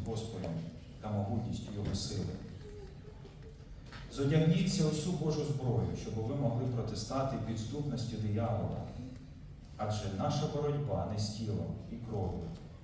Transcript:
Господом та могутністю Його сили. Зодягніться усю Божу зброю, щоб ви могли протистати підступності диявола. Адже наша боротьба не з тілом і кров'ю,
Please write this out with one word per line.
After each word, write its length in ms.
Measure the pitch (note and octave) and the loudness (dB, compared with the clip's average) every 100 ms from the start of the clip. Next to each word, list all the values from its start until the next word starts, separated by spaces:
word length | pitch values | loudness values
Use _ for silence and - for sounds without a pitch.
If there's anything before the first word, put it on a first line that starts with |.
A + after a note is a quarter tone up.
| A2 | -2
Господом 440 | G#2+ - - E2 E2 - - - - | -2 -4 -4 -4 -4 -6 -8 -12 -8
та 100 | G#2+ | -2
могутністю 640 | G#2 G2+ - - F#2 - | 0 2 0 0 -2 -4
Його 200 | G2+ G2 | -2 2
сили. 380 | - - G2+ - - - - - G#4 G4 - - - - - - - - - - - - | 2 2 0 0 -2 -6 -10 -10 -10 -10 -12 -12 -12 -12 -14 -14 -14 -12 -12 -12 -10 -8
Зодягніться 720 | C3+ C#3 D#3+ D#3+ - - - D#3 | 0 6 8 8 6 6 6 4
усю 260 | D3+ F3+ | 4 2
Божу 320 | D#3 D#3 D3+ | 2 2 2
зброю, 440 | C#3+ C3+ A#2+ G2+ F2 E2+ | 2 2 2 4 2 0
щоб 120 | - | -2
ви 200 | A2 A2 | -2 0
могли 300 | C#3+ A#2+ A#2+ | 2 2 2
протистати 720 | B2 A#2 G#2+ G#2 - C3+ C3+ A#2 A2 | 2 0 0 -2 -2 0 2 0 -2
підступності 680 | G#2+ - C#3+ C#3+ A#2 - G#2+ | -2 -2 -2 -2 -2 -2 -2
диявола. 640 | G#2 G#2 - G#2 E2 D#2+ - - - - - - - - - - | 0 2 2 2 0 -2 -4 -6 -8 -10 -12 -14 -14 -14 -12 -4
Адже 280 | G#2+ - - - | -2 0 0 2
наша 280 | - D3 D#3 | 2 4 2
боротьба 540 | D3 D3 C#3 - F#2 F2 | 2 2 2 2 0 2
не 60 | G#2 | 2
з 100 | G#2+ | 0
тілом 460 | - G#2+ F#2 E2 - - | 0 0 0 0 -4 -6
і 40 | A#2 | -8
кров'ю, 480 | - G#2+ F#2 E2+ E2 F2 - - | -4 -2 0 -2 -4 -6 -10 -14